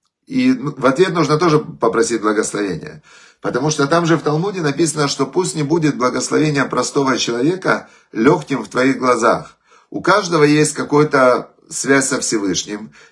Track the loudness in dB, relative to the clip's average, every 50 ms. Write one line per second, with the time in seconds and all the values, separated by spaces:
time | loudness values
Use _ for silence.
0 | _ _ _ _ _ -6 -2 0 2 2 0 0 -2 -8 -4 0 0 2 4 2
1 | 2 2 2 0 0 2 2 2 2 2 2 2 0 -4 -6 -2 -2 0 2 0
2 | 0 0 -2 -2 -2 0 0 0 -2 -2 -4 -4 -4 -4 -6 -8 -10 -14 -18 -20
3 | -20 _ -20 -20 -20 -20 _ _ -6 -4 -2 -2 -2 -2 0 0 0 2 2 2
4 | 2 2 2 2 0 0 -2 0 -2 -2 -4 -2 -2 -2 0 0 -2 0 0 -2
5 | -2 -2 -2 -2 -4 -2 -2 -2 -2 -2 -2 -4 -2 0 0 2 2 0 0 0
6 | -2 -2 -2 -2 -2 -2 0 0 0 0 0 0 -2 -2 -2 -4 -4 -2 -2 0
7 | 0 0 0 0 -2 -2 -2 0 0 0 0 0 -2 -2 -2 -2 -4 -10 -20 _
8 | _ _ -4 2 4 4 4 2 0 -4 -6 -6 -6 -4 -2 0 0 0 0 0
9 | 0 0 2 2 2 2 2 0 -2 -10 -20 _ _ _ _ _ _ _ -10 -4
10 | 0 2 2 2 2 0 2 4 4 4 4 4 2 2 -2 -6 -4 0 2 2
11 | 2 4 4 4 4 4 4 2 -2 -8 _ _ _ -14 -10 -4 0 2 2 2
12 | 2 0 -2 -4 -2 -2 -2 -2 -2 -2 -4 -4 -6 -8 -10 -12 -12 -16 -20 -20
13 | -20 _